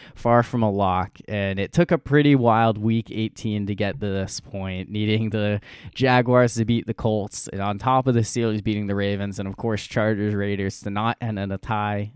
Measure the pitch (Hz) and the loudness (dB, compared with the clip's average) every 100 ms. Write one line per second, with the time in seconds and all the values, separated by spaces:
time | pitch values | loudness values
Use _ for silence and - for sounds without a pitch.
0 | - - 120 120 120 123 110 98 95 92 | -20 -4 2 4 4 0 0 2 2 0
1 | 90 - - 104 98 98 98 - 170 170 | -2 -8 -8 -4 -2 -4 -2 2 2 2
2 | - 147 147 139 120 110 113 104 110 113 | 2 4 6 6 4 4 4 2 0 0
3 | - 104 110 - 113 104 101 104 101 87 | -2 -6 -6 -6 -4 -2 -2 -2 -4 -2
4 | 104 95 95 - - 98 95 92 92 107 | -4 -4 -4 -8 -10 -8 -6 -6 -6 -2
5 | 107 107 110 107 104 101 - - - - | 0 0 0 -2 -2 -2 -6 -20 -14 -2
6 | 131 127 120 123 120 117 110 117 110 113 | 2 4 6 4 4 2 0 0 -2 -4
7 | 113 107 101 - - 98 101 101 127 131 | -2 -2 -4 -6 -8 -4 -4 -2 2 2
8 | 131 117 110 123 117 107 107 104 101 101 | 4 2 2 0 0 -2 -2 -2 -2 0
9 | 101 101 101 98 98 101 117 104 - - | 0 -2 -4 -6 -8 -6 -4 -4 -4 0
10 | 107 107 104 104 101 101 98 - 104 101 | 0 0 0 0 -2 -2 -4 -4 -6 -2
11 | 113 117 117 104 98 98 - 110 104 104 | -2 -2 -4 -4 -4 -6 -4 -4 -2 -4
12 | 104 | -6